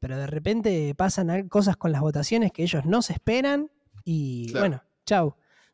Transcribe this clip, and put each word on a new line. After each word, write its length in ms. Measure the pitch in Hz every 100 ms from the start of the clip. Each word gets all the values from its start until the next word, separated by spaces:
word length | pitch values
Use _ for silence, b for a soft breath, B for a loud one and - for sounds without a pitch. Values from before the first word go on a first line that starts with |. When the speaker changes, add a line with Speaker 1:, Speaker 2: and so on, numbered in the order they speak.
Speaker 1:
pero 180 | 127 135
de 80 | 139
repente 680 | 151 170 226 214 175 147
pasan 360 | 143 185 - 170
al-, 180 | 185 190
cosas 280 | 208 196 170
con 160 | 170
las 80 | 143
votaciones 500 | 156 147 143 226 208
que 100 | -
ellos 220 | 175 156 147
no 160 | 233
se 100 | -
esperan 560 | 170 - 240 277 285 302 _ _ -
y 440 | - 160 139 123 117
Speaker 2:
Claro. 100 | 120
Speaker 1:
bueno, 220 | 202 131 - _ -
chau. 300 | 202 151 - b b b